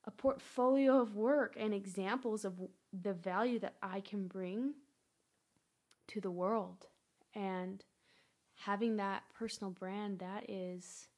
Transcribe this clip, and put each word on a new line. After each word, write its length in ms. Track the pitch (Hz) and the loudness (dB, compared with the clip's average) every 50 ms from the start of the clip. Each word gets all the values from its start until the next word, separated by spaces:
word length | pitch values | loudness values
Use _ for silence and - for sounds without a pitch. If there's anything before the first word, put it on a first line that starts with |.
| - | -10
a 60 | 220 | -12
portfolio 880 | - - - 269 - - - - - - 247 254 269 277 269 262 262 269 | -12 2 2 2 2 2 -6 -8 0 2 6 6 8 8 8 8 8 8
of 140 | 240 220 202 | 6 4 0
work 400 | 208 220 247 294 294 247 - - - | 0 4 4 6 4 4 2 -2 -2
and 140 | 220 214 208 | 0 0 0
examples 720 | 202 196 196 180 196 190 190 226 262 262 240 214 214 - | 0 -2 -4 -4 -2 0 0 0 0 0 -2 -2 -2 -2
of 80 | 196 180 | -6 -6
w-, 160 | 185 185 - - _ _ _ - | -6 -10 -10 -12 _ _ _ -10
the 200 | 190 175 202 190 | -4 -2 -2 -4
value 460 | 170 175 190 180 190 233 254 240 226 | -2 -2 -2 0 2 2 2 2 0
that 160 | 202 - - - | 0 -4 -6 -6
I 180 | - 190 185 202 | -8 -6 -6 -6
can 280 | 196 - 208 202 190 | -6 -4 -4 -4 -4
bring 460 | 180 - 190 185 180 190 220 254 277 294 - _ _ _ _ _ _ _ _ _ _ _ _ _ _ _ _ _ _ _ _ _ _ - _ _ - | -4 -4 -6 -4 -4 -2 -2 -2 -2 -4 -6 _ _ _ _ _ _ _ _ _ _ _ _ _ _ _ _ _ _ _ _ _ _ -20 _ _ -6
to 120 | - 220 | -6 -2
the 100 | 190 190 | -2 -2
world. 560 | 175 175 180 196 226 226 185 180 180 190 - - _ _ _ _ _ _ _ _ - | 0 2 2 2 2 2 0 -2 -8 -14 -20 -20 _ _ _ _ _ _ _ _ -6
And 480 | 220 196 190 185 185 180 185 196 202 - _ _ _ _ _ _ _ _ _ _ _ _ _ _ | -4 -2 -2 -2 -2 -2 -4 -6 -10 -14 _ _ _ _ _ _ _ _ _ _ _ _ _ _
having 420 | - - 202 202 196 233 233 220 | -8 -2 -2 0 2 2 2 2
that 260 | 208 196 196 196 - - - - | 2 0 0 -2 -4 -6 -10 -10
personal 380 | - 226 220 - - 208 190 | -8 -6 -6 -6 -6 -6 -6
brand, 480 | 180 185 190 185 196 202 208 208 196 180 | -6 -6 -6 -6 -4 -4 -4 -4 -4 -4
that 300 | 185 180 196 214 - - | -6 -6 -6 -8 -8 -6
is 580 | 208 190 185 180 180 180 185 - - - - - _ | -6 -6 -4 -6 -6 -8 -12 -14 -16 -16 -18 -20 _